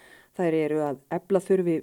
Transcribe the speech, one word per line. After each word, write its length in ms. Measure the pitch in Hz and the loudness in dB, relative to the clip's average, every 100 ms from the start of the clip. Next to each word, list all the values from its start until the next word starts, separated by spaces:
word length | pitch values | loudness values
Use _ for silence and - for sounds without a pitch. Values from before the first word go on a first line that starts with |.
| - - _ | -20 -20 _
Þær 220 | - 175 160 | -4 0 0
eru 220 | 151 156 | 0 0
að 200 | 147 135 - | -2 -4 -6
efla 280 | 170 - 190 | -8 -2 -2
þurfi 320 | 180 190 175 160 | 2 0 2 -2